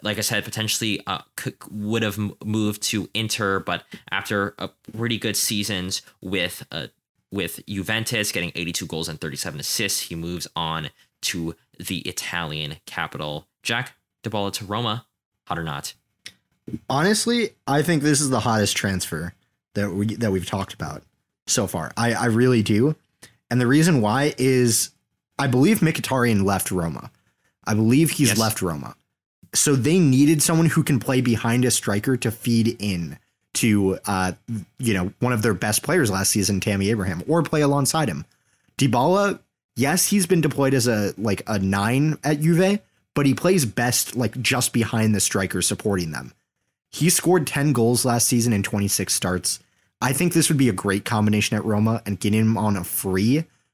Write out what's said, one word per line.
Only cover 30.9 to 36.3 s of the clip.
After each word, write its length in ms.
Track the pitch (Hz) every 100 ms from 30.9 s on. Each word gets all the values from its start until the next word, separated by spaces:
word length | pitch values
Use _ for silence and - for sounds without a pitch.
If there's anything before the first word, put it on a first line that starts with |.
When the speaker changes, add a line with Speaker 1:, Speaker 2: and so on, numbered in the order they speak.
| 131
Speaker 2:
play 220 | - 127
behind 420 | 123 110 117 123
a 80 | 123
striker 460 | - - 101 120 123
to 140 | 117
feed 440 | 107 123 117 113 -
in 380 | 104 90 80 71 _ _ _ -
to, 440 | 120 104 95 92 -
uh, 240 | 95 92 - - 113 87 _
you 140 | 120 95
know, 180 | 90 -
one 120 | 123
of 120 | 120
their 100 | 110
best 300 | 92 107 107
players 260 | - 175 120
last 220 | 95 95